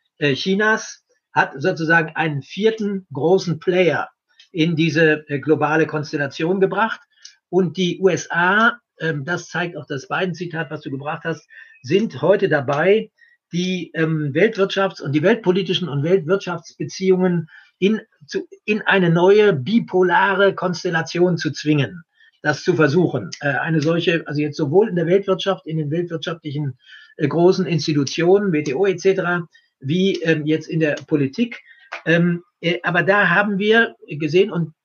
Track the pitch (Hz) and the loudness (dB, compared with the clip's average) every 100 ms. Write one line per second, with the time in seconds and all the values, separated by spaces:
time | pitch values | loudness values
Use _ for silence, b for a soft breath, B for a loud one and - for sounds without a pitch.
0 | _ - 147 131 190 196 214 220 - - | _ -4 -2 0 0 0 2 0 -4 -18
1 | _ _ _ - 185 - 165 156 160 170 | _ _ _ -2 -2 -2 -4 -2 2 2
2 | 160 160 160 143 - - 214 220 202 196 | 2 -2 -4 -4 -8 0 0 0 -4 -6
3 | 190 135 156 185 175 151 - 180 170 123 | -8 -2 2 2 0 -4 0 2 2 0
4 | - _ _ b b 180 160 156 165 147 | -4 _ _ b b -2 0 2 0 4
5 | 160 151 - 143 147 147 147 156 151 151 | 4 2 -2 -4 0 0 2 0 0 -4
6 | 147 147 143 - 160 196 185 190 220 - | -6 -6 -6 -4 -2 0 0 0 -2 -4
7 | _ B B B _ 175 180 185 180 160 | _ B B B _ 0 0 0 -2 2
8 | 190 160 - 165 180 208 226 - _ - | 2 2 -2 0 2 4 2 0 _ -8
9 | 160 147 135 175 - 170 175 147 135 143 | -6 -4 -4 -6 -6 -6 -6 -8 -10 -10
10 | - 151 185 165 175 165 160 151 156 135 | -6 -4 -4 -4 -8 -8 -8 -10 -10 -8
11 | 143 165 165 160 _ B B B 117 185 | -8 -8 -8 -8 _ B B B -2 0
12 | 214 - 170 202 - 147 127 143 175 214 | 0 0 2 2 2 0 0 0 2 2
13 | 220 b b b _ 170 185 185 - - | 0 b b b _ -4 -4 -4 -6 -2
14 | 160 156 151 139 220 208 196 190 196 - | -2 0 -2 2 2 2 -2 0 -2 -4
15 | 156 147 180 233 180 185 180 170 170 143 | -2 2 2 2 2 0 0 -4 -4 -2
16 | 151 190 151 190 - 165 - - 151 - | 0 0 0 -2 -4 -10 -10 -12 -10 -2
17 | 190 185 185 175 165 B B - 190 220 | 0 2 2 0 -4 B B -2 0 0
18 | - _ 143 - - - - 214 - 190 | -6 _ -10 -10 -10 -8 -4 -2 2 2
19 | 175 165 180 208 208 156 123 226 - 185 | 4 4 6 6 4 2 0 0 0 0
20 | 180 175 196 190 196 - 185 175 180 165 | 2 2 2 4 2 2 -2 -2 -2 -4
21 | 160 170 180 160 156 127 151 151 117 92 | -2 0 2 2 -4 -4 0 2 0 -6
22 | - b b b 151 143 - 151 151 160 | -20 b b b -4 -2 0 2 4 4
23 | 160 127 92 - 143 131 151 160 151 170 | 2 0 -6 -6 -4 -2 0 0 0 0
24 | 165 170 - 147 147 143 147 180 220 175 | -2 -4 -4 -4 -4 -4 0 2 2 0
25 | 160 196 196 185 196 185 156 160 147 165 | 2 0 0 -2 -2 -4 -4 -6 -4 -4
26 | 175 165 180 165 151 143 143 B B B | -4 -6 -8 -10 -8 -6 -6 B B B
27 | B - 151 151 175 185 151 160 - 147 | B -6 -2 4 4 4 0 -2 0 -2
28 | 131 - 170 196 202 151 147 131 196 175 | -2 0 4 4 2 0 -2 0 0 0
29 | 190 190 175 180 165 b b _ 135 170 | 0 0 0 -4 -6 b b _ -4 0
30 | 196 - 165 156 147 156 - 165 156 139 | 0 0 0 0 0 -2 -2 -2 -2 -2
31 | - 151 135 - 233 - b b b - | -2 0 0 -2 -6 -6 b b b -8
32 | 160 170 175 175 - _ 170 170 175 175 | 0 2 2 -2 -8 _ -4 -2 0 0
33 | 165 202 190 175 208 196 208 226 226 - | 4 4 4 2 0 0 2 4 2 -4
34 | - 151 156 175 220 175 160 - | -14 -6 0 2 2 -2 -6 -8